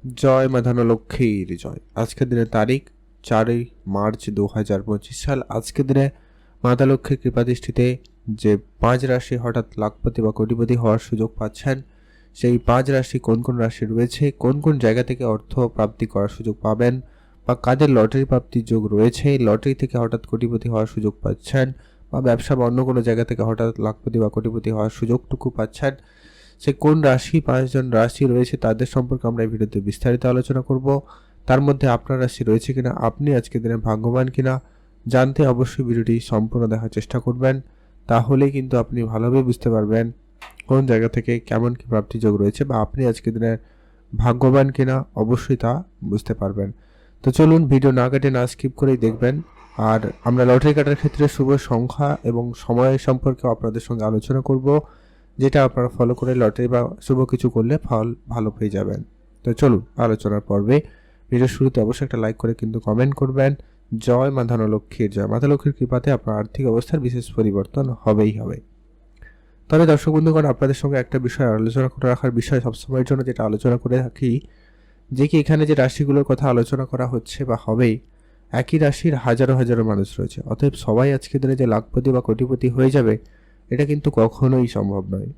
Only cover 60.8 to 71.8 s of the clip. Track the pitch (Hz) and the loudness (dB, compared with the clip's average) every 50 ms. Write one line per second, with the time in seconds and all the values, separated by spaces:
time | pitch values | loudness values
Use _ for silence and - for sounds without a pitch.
60.8 | 151 - - _ _ _ _ _ _ _ 123 120 127 131 - - 135 135 131 127 | 2 -2 -20 _ _ _ _ _ _ _ 0 2 2 0 2 0 0 0 2 0
61.8 | 110 107 123 - 143 131 - 113 110 107 110 - - 113 117 - - 110 110 117 | 0 0 -2 -4 -6 -6 -4 -4 -2 -4 -4 -2 -4 -4 -4 -4 -6 -6 -6 -6
62.8 | - - 107 113 127 139 135 - 139 131 131 135 135 139 143 - - _ _ _ | -2 -2 0 2 2 0 0 0 -2 -2 0 0 2 0 0 -2 -8 _ _ _
63.8 | _ _ - 113 - - 120 123 131 139 139 131 120 117 120 117 110 107 107 107 | _ _ -8 -4 0 0 2 2 2 0 0 -2 -2 0 0 0 0 0 0 -2
64.8 | - _ - - 120 101 98 101 101 104 104 117 123 143 143 139 - 147 139 - | -4 _ -4 -4 -4 -2 -2 -2 -2 -2 -2 0 2 2 0 2 0 -2 -2 -2
65.8 | 127 120 127 123 - 143 135 120 - - 107 107 107 104 - - 135 123 113 117 | -4 -2 -2 -2 0 0 0 0 -2 -4 -4 -4 -4 -6 -6 -4 0 0 0 0
66.8 | 120 - - 156 131 123 120 123 117 - - - 110 107 98 101 98 - - 139 | 0 -2 -4 -2 -2 -2 -4 -4 -8 -6 -2 0 0 0 0 0 -4 -2 -4 -4
67.8 | 139 131 120 - - - 110 104 107 107 104 107 113 - - - - _ _ _ | -2 -2 -4 -4 0 0 2 4 2 2 0 -4 -8 -8 -10 -12 -14 _ _ _
68.8 | _ _ _ _ _ _ _ _ - - _ _ _ _ _ _ - - 156 156 | _ _ _ _ _ _ _ _ -20 -20 _ _ _ _ _ _ -4 0 4 4
69.8 | 170 156 151 151 - 160 156 156 160 165 156 160 147 143 127 - 143 135 135 - | 6 6 6 4 4 2 2 4 4 4 4 4 2 2 0 0 0 0 0 0
70.8 | - 139 139 131 123 - - 131 127 123 - - 139 120 110 110 110 113 117 131 | -2 -2 0 -2 -2 -2 -4 -2 -2 -4 -2 0 0 0 2 0 0 0 0 0